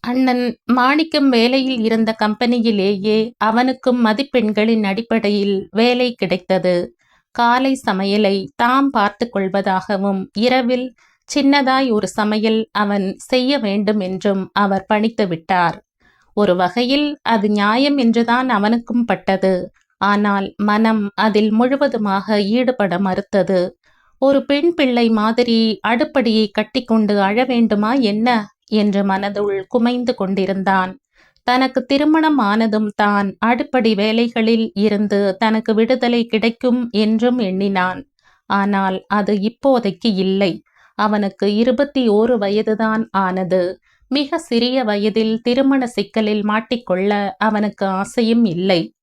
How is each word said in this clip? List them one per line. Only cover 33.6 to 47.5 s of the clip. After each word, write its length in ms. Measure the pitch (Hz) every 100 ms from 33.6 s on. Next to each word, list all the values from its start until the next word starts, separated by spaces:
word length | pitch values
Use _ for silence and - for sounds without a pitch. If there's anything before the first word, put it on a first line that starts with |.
| 277 254 226 202
வேலைகளில் 760 | 214 226 240 240 220 233 220
இருந்து 640 | 196 214 202 208 202 202 190
தனக்கு 360 | 220 220 220
விடுதலை 520 | 214 226 254 240 240 233
கிடைக்கும் 640 | 220 226 233 254 247 240
என்றும் 460 | 208 214 220 240 247
எண்ணினான். 720 | 196 185 196 190 180 185 - _ _ _ _
ஆனால் 600 | 202 202 202 196 185 _
அது 260 | 208 208
இப்போதைக்கு 800 | 208 208 - 277 254 202 - 233 190
இல்லை. 460 | 190 196 196 160 _ _ _ -
அவனுக்கு 600 | 208 208 202 - 202 208
இருபத்தி 540 | 240 240 285 269 240
ஓரு 280 | 208 226 240
வயதுதான் 720 | 196 208 214 214 220 220 220
ஆனது. 680 | 190 190 185 185 185 180 - _ _ _
மிக 300 | 269 285 330
சிறிய 460 | - 233 247 262
வயதில் 580 | 226 208 214 214 220 226
திருமண 460 | 240 247 277 269 247
சிக்கலில் 560 | 226 202 226 214 214
மாட்டிக்கொள்ள 880 | 208 214 226 240 - 180 196 208 202 -
அவனுக்கு 480 | 220